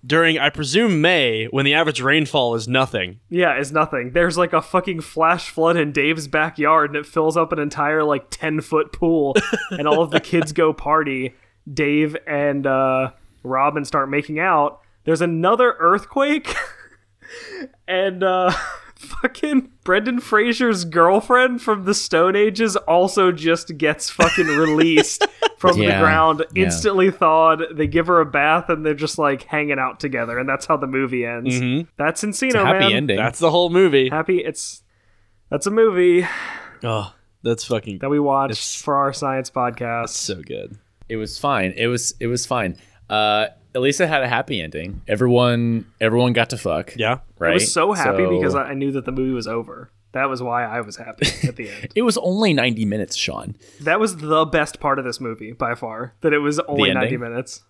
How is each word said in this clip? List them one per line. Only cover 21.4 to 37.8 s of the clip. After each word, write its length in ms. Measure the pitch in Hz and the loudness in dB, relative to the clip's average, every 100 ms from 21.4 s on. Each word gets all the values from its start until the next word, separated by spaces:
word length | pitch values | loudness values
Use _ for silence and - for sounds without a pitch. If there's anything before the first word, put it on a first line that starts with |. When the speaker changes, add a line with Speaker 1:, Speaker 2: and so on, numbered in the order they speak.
| 254 240 | 4 0
Speaker 2:
from 240 | - 208 190 | -2 -2 0
the 80 | |
Stone 420 | 202 - 165 180 196 | -2 0 2 2 4
Ages 400 | 214 202 226 196 | 2 2 0 0
also 560 | - 170 185 190 185 | 2 4 4 4 2
just 460 | 170 160 165 - 156 | 2 0 0 -2 -2
gets 320 | 151 151 - | 0 0 -6
fucking 360 | - 170 180 165 | 2 2 4 0
Speaker 1:
<laughs> 100 | 147 | 2
Speaker 2:
released 680 | 156 156 165 156 - - - - 453 - | 2 4 4 4 2 0 -2 0 -4 2
from 200 | 180 175 | 2 4
the 80 | 104 | 2
Speaker 3:
Yeah, 140 | 98 | 4
Speaker 2:
ground, 440 | 160 160 160 156 160 | 4 6 4 2 -2
Speaker 3:
yeah. 120 | 185 190 | 0 0
Speaker 2:
instantly 440 | 165 202 196 190 | 2 0 2 2
thawed. 520 | 185 170 160 160 160 160 | 4 4 6 6 4 -2
They 140 | 156 151 | -2 0
give 200 | 151 165 | 2 4
her 120 | 175 | 2
a 60 | 156 | 4
bath, 440 | 143 147 156 - | 2 2 2 0
and 160 | 160 156 | -2 0
they're 80 | |
just, 240 | 147 156 - | -2 -4 0
like, 260 | 147 135 | 0 0
hanging 360 | - 151 147 139 | -4 -4 -2 -2
out 200 | 131 - | -2 -4
together, 380 | 147 127 117 120 | -6 -4 -4 -4
and 100 | 131 | -4
that's 180 | 139 - | -4 -2
how 120 | 151 | -2
the 100 | 135 | 0
movie 380 | 131 135 127 120 | -2 -2 -2 -4
ends. 300 | 120 123 127 | -4 -4 -2
Speaker 1:
Mm-hmm. 300 | 123 135 165 _ | 0 -2 -4 _
Speaker 2:
That's 260 | 151 165 | -2 -2
Encino, 240 | 208 196 262 | -6 -4 0
Speaker 3:
It's 80 | 233 | 2
a 100 | 196 | 2
happy 140 | 190 | 2
Speaker 2:
man. 120 | 151 | 2
Speaker 3:
ending. 240 | 110 143 101 | 2 0 0
Speaker 1:
That's 220 | 110 - | 0 0
the 120 | 165 | 2
whole 180 | 160 175 | 2 2
movie. 400 | 175 190 139 131 | 4 4 4 2
Speaker 2:
Happy. 300 | 151 156 180 | -2 0 -2
It's, 440 | 156 151 - - _ _ _ _ _ _ _ | -2 -8 -12 -14 _ _ _ _ _ _ _
that's 160 | 147 202 | -4 0
a 60 | |
movie 540 | 214 226 180 180 175 175 - - - - - | 4 4 4 4 4 2 -6 -10 -14 -18 -10
Speaker 1:
Oh, 300 | 120 110 98 _ _ _ | -4 -4 -4 _ _ _
that's 220 | 120 113 - | -4 -2 -2
fucking 340 | 117 | -4